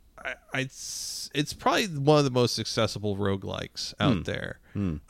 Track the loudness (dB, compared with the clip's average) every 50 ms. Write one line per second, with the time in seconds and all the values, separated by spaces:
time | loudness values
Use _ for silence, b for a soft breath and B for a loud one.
0 | -20 _ -20 -14 -10 -10 -12 -12 _ _ -4 -4 -4 -4 -6 -12 -12 -10 -10 -8
1 | -8 -8 -10 -10 -10 -6 -2 -2 -2 -2 -2 -2 0 2 2 2 2 0 -2 0
2 | 4 6 6 6 6 4 4 4 4 4 2 0 -4 -4 0 0 0 0 0 -2
3 | -2 -2 -2 0 0 0 0 -2 -4 -6 -8 -8 -8 -10 -8 -10 -10 -8 -4 0
4 | 2 4 4 2 0 -4 -6 -6 -6 -8 -10 -12 B B B -2 -2 -2 -2 -4
5 | -2 2